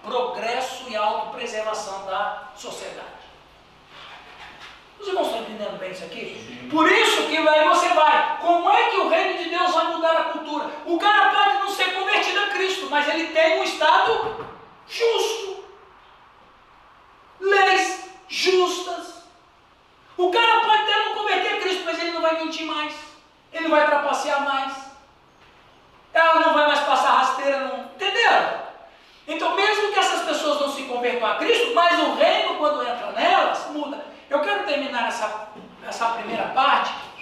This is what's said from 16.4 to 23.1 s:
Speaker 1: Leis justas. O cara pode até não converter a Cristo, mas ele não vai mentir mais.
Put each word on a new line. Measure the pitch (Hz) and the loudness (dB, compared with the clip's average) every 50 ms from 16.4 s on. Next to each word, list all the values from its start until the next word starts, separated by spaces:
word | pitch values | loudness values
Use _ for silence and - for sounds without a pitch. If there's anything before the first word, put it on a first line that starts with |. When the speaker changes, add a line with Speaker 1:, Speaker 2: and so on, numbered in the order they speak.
| - - _ _ _ _ - - - - - - - _ - _ - - - - | -20 -20 _ _ _ _ -20 -20 -20 -20 -20 -20 -20 _ -20 _ -20 -20 -16 -4
Speaker 1:
Leis | 381 392 403 392 381 381 370 381 370 370 370 370 - - - - - | 0 2 4 6 6 6 4 2 2 -2 -4 -8 -12 -16 -18 -20 -16
justas. | - - - - 359 381 370 359 359 - - 359 349 349 349 349 - - - - - _ _ _ _ _ _ _ _ _ _ _ _ _ _ _ _ - | -10 -6 0 2 4 4 4 4 2 0 -6 -6 -8 -8 -10 -10 -14 -16 -18 -20 -20 _ _ _ _ _ _ _ _ _ _ _ _ _ _ _ _ -4
O | - 359 370 | -2 -2 0
cara | - 453 466 453 440 453 | 2 2 2 4 4 2
pode | 453 427 427 427 | 4 2 2 2
até | 427 440 415 427 427 | 2 0 0 0 0
não | 415 415 | -2 -4
converter | 427 415 415 381 370 - 427 403 | -4 -2 -2 -2 0 0 -2 -4
a | - | -4
Cristo, | 370 370 370 330 330 | -2 -4 -4 -4 -4
mas | 330 330 330 | -6 -6 -4
ele | 339 339 | -6 -6
não | 339 320 | -4 0
vai | 311 330 320 320 320 | 0 0 0 0 -4
mentir | 311 - 311 311 | -6 -8 -8 -8
mais. | 302 311 302 302 302 302 - - - | -6 -6 -6 -6 -6 -10 -14 -16 -20